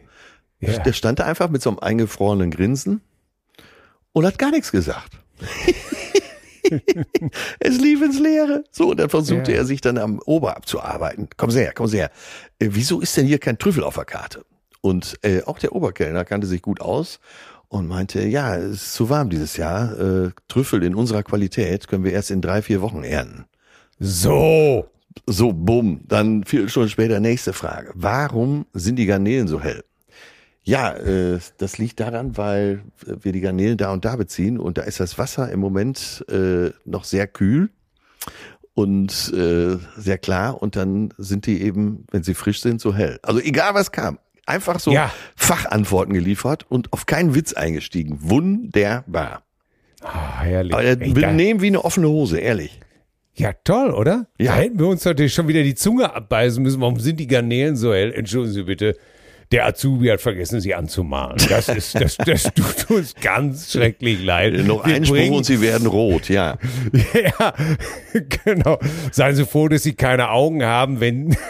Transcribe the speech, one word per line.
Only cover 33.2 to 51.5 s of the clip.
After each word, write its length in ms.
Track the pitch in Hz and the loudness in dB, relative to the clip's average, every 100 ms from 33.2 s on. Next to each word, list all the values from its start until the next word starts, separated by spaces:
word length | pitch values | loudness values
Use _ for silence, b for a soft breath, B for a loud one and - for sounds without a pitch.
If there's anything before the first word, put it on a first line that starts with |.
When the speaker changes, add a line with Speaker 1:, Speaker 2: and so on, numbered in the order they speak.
| 98 | -4
Speaker 2:
die 100 | 92 | -2
Garnelen 360 | 95 92 104 113 | -2 0 0 2
da 140 | 98 | 0
und 140 | 95 110 | -2 -2
da 100 | 123 | -4
beziehen 440 | 95 - 95 120 | -4 -2 -2 -2
und 180 | 87 85 | -4 -4
da 60 | |
ist 160 | - - | -6 -4
das 180 | 90 - | -6 -4
Wasser 340 | 139 - 127 | -6 -4 -4
im 80 | 92 | -2
Moment, 640 | 98 95 117 131 - - - | -2 -2 -2 -4 -10 -14 -6
äh, 400 | 95 92 90 87 - - | -2 0 0 -2 -4 -10
noch 180 | 90 | -10
sehr 220 | - 95 101 | -4 -2 -2
kühl 460 | - 98 135 202 - _ _ B B B B B B _ - | 0 0 2 0 -4 _ _ B B B B B B _ -2
und, 580 | 101 98 95 - - 90 | 2 2 0 -4 -4 -2
äh, 420 | 87 85 87 92 82 - | 0 2 0 -2 -8 -8
sehr 220 | 98 95 | -4 -4
klar 420 | - 92 113 127 | -2 -2 -2 -4
und 140 | 104 98 | -6 -2
dann 400 | 95 98 107 - | -2 -2 -4 -8
sind 300 | 98 101 113 | -6 -4 -2
die 160 | 92 | -2
eben, 420 | 101 98 104 110 - | 0 0 -2 -4 -6
wenn 100 | 101 | -4
sie 140 | 85 87 | -2 -2
frisch 260 | - 104 | -2 -2
sind, 180 | 123 113 | -2 -2
so 140 | 107 | -2
hell. 260 | 101 78 139 | 0 -2 -2
Also 160 | - 110 | -4 -2
egal 340 | 135 139 185 | 0 0 0
was 180 | 202 190 | 0 -2
kam, 280 | - 92 73 _ _ - | -4 -6 -6 _ _ -8
einfach 340 | 175 185 175 | -4 -4 -2
so 120 | - | 2
Speaker 1:
Ja. 200 | 143 147 B B - | 2 2 B B -2
Speaker 2:
Fachantworten 800 | - 170 - 107 98 95 95 | 0 0 0 0 2 2 2
geliefert 540 | 98 87 101 123 156 - | 0 0 -2 -2 -4 -2
und 240 | 127 - | -4 -2
auf 140 | - - | -6 -2
keinen 260 | 156 175 | 0 2
Witz 200 | 135 156 | 2 0
eingestiegen. 640 | - 80 78 - 90 76 73 | -2 -4 -4 -4 -6 -4 -6
Wunderbar. 1200 | 78 120 185 202 220 104 101 120 - 85 - - - _ _ _ _ _ | 2 2 2 0 0 0 2 0 -4 -4 -4 -8 -18 _ _ _ _ _
Speaker 1:
Ah, 380 | - 82 73 - | -12 -8 -8 -4
herrlich. 300 | 87 92 90 | -2 0 0
Speaker 2:
Aber 100 | 113 | 2
der 180 | 123 123 | 4 2
Speaker 1:
Ey, 100 | 123 | 2
da 140 | - - | 4 4
Speaker 2:
Benehmen 320 | 160 190 | 4 4